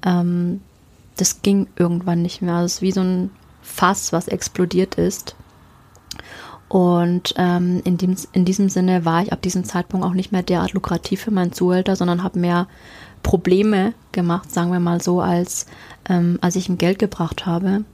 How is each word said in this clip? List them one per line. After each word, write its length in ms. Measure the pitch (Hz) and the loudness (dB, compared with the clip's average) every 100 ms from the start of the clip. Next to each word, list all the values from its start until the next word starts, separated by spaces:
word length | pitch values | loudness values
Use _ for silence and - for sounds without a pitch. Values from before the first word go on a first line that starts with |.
ähm, 580 | - 180 175 175 175 190 - _ _ _ - - | 2 2 2 0 -2 -4 -10 _ _ _ -20 -2
das 260 | 185 - | -2 0
ging 240 | 202 196 190 - | 2 2 2 0
irgendwann 480 | 175 170 180 170 | 0 2 0 0
nicht 180 | 170 - | 0 -2
mehr. 140 | 180 170 | -2 0
Also 100 | 175 | 0
es 80 | - | 0
ist 60 | |
wie 100 | 185 | 0
so 100 | 190 | 2
ein 280 | 185 185 185 - - - | 0 0 -2 -6 -20 -20
Fass, 500 | - - 180 180 - | -16 0 2 2 -2
was 160 | 165 175 | -4 -2
explodiert 680 | 185 - - 180 180 190 - | -6 -6 -2 0 2 0 0
ist. 400 | 175 - - - - - - - - - - - - - - - - | -2 -2 -12 -18 -20 -20 -20 -20 -20 -20 -20 -18 -18 -18 -18 -20 0
Und, 640 | 190 180 175 170 180 - - | 2 4 4 2 0 -2 0
ähm, 440 | 180 175 175 180 - | 2 2 2 0 0
in 120 | 175 | 0
dem, 200 | 185 185 - | 2 -2 -2
in 100 | - | 0
diesem 240 | 180 190 196 | 2 2 2
Sinne 380 | 190 180 185 165 | 2 2 2 2
war 160 | 165 | 0
ich 100 | 208 | 0
ab 100 | - | -2
diesem 220 | 180 180 | -2 -4
Zeitpunkt 420 | 180 180 175 190 180 | -4 -4 -4 -2 0
auch 80 | |
nicht 200 | 185 185 | -2 -2
mehr 100 | 185 | -2
derart 300 | 180 175 180 | 0 0 0
lukrativ 480 | 190 - 170 - 190 | -4 -4 -4 -2 -4
für 100 | - | -2
meinen 220 | 202 175 | 0 0
Zuhälter, 420 | - 180 180 185 185 | 0 2 2 0 0
sondern 280 | 175 175 | 0 0
hab 120 | 185 - | -2 -2
mehr 320 | 175 175 185 - - - - - | 0 0 -2 -8 -20 -20 -20 -6
Probleme 680 | - 180 180 185 214 202 196 233 - | 0 0 2 2 4 2 0 -4 -8
gemacht, 400 | - 175 175 - | -2 0 -2 -2
sagen 220 | - 175 | -2 0
wir 80 | 180 | 0
mal 200 | 175 175 | 0 0
so, 200 | 175 180 | 0 0
als, 440 | 180 175 180 - - - - - - | 2 0 0 -6 -10 -14 -20 -18 -2
ähm, 280 | 180 175 175 | 2 2 2
als 160 | 175 185 | 0 -2
ich 100 | 185 | -2
ihm 100 | 180 | 0
Geld 220 | 170 190 | 0 2
gebracht 460 | 202 - 165 - - | -2 -2 -4 -4 -2
habe. 400 | 170 190 196 214 | -2 0 -2 -4